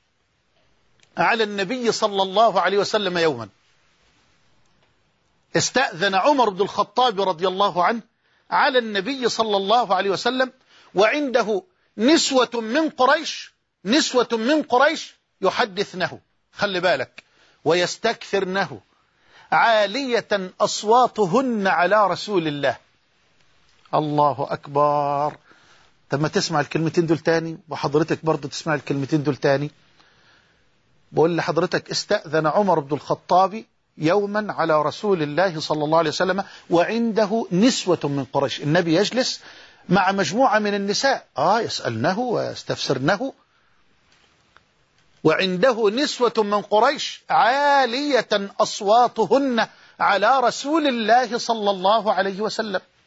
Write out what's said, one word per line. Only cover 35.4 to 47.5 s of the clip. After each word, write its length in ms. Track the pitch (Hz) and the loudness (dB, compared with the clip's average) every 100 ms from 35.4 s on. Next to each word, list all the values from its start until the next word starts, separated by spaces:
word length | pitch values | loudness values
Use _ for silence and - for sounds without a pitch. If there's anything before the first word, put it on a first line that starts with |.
| 190 156 | 0 -2
صلى 240 | - 156 | -4 -4
الله 140 | 151 160 | 0 2
عليه 120 | 160 | 2
وسلم 340 | - 185 190 - - - | 0 -2 -2 -6 -14 -2
وعنده 760 | 170 170 226 233 208 202 226 - | 0 2 0 -2 0 0 -2 -2
نسوة 480 | 175 247 - 185 165 | 2 2 2 0 0
من 220 | 151 139 123 | -2 -4 -4
قريش". 280 | 143 135 - | -2 -2 -2
النبي 340 | 147 170 170 160 | 0 0 2 2
يجلس 460 | 208 226 247 - - - - _ - | 0 -2 -4 -6 -14 -20 -20 _ 0
مع 220 | 190 185 | 2 2
مجموعة 480 | 196 156 202 262 214 | 0 -2 0 2 2
من 140 | 208 | 0
النساء، 540 | 202 202 196 277 214 - - | -2 -4 -2 0 -2 -4 -2
آه، 240 | 156 226 | 0 0
يسألنه 580 | 165 - - 110 147 190 | -2 -6 -6 -2 -2 -2
ويستفسرنه، 1120 | 247 160 123 120 - 131 - 131 143 196 269 - _ _ _ _ _ _ _ _ _ _ _ _ _ _ _ _ _ _ | -2 -4 -4 -8 -8 -6 -4 -2 0 -2 -4 -10 _ _ _ _ _ _ _ _ _ _ _ _ _ _ _ _ _ _
"وعنده 640 | 156 156 190 180 254 220 214 | 0 2 0 2 2 2 0
نسوة 440 | 226 294 - 240 226 | 0 -2 0 0 0
من 240 | 208 208 | -2 -2
قريش 640 | - 208 247 285 - - - | 0 2 2 0 -6 -12 -2
عالية 960 | 160 208 | 2 2